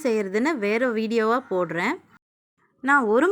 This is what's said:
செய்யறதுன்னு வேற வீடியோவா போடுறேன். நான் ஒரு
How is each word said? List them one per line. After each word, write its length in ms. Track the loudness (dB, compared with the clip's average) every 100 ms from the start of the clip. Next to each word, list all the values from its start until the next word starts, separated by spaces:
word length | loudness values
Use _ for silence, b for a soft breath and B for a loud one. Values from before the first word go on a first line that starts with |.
| 0
செய்யறதுன்னு 480 | -2 0 -2 -2 -2 -2
வேற 260 | 0 0 -2
வீடியோவா 380 | -2 0 2 0 -2
போடுறேன். 460 | -2 -2 -2 -4 -4 -10 _ _ _ _ _ _ _
நான் 260 | 0 2 2
ஒரு 140 | 2 4